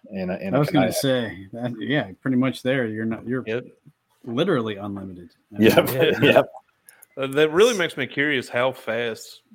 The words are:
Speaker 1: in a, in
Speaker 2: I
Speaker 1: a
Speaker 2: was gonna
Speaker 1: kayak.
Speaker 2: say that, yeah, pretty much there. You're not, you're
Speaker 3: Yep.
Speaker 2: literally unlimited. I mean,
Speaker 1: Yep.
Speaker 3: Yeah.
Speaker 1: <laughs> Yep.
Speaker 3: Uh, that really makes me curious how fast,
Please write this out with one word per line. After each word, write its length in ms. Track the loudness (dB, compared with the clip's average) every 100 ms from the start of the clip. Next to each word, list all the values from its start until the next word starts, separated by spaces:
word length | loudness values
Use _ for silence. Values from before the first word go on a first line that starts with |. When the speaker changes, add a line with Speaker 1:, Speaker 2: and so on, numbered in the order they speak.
| -14
Speaker 1:
in 180 | -8 -6
a, 80 | -6
in 160 | -2
Speaker 2:
I 40 | 0
Speaker 1:
a 20 |
Speaker 2:
was 100 | 2
gonna 160 | 2 2
Speaker 1:
kayak. 100 | 0
Speaker 2:
say 460 | 0 0 -2 -8 -14
that, 200 | -8 -8 -6
yeah, 300 | -4 -2 -4 -6
pretty 160 | -2 0
much 240 | 0 -2
there. 220 | -2 0 -2
You're 180 | -4 -4
not, 220 | -6 -6
you're 160 | -6 -4
Speaker 3:
Yep. 200 | -6 -6 -16 _ _ _ _
Speaker 2:
literally 540 | -6 -2 0 0 -2 -6
unlimited. 540 | -8 -10 -10 -14 -20 _ _ 2
I 40 |
mean, 120 | 4
Speaker 1:
Yep. 180 | 6 4
Speaker 3:
Yeah. 300 | 2 2 4
Speaker 1:
<laughs> 20 | 6
Yep. 200 | 6 4 0 -20 _ _ _ _ -8
Speaker 3:
Uh, 100 | -2
that 240 | 2 4
really 260 | 6 4 4
makes 200 | -2 -2
me 100 | -4
curious 400 | -2 0 0 -2
how 240 | 0 0
fast, 680 | -2 -4 -4 -4 -6 -12 -20 _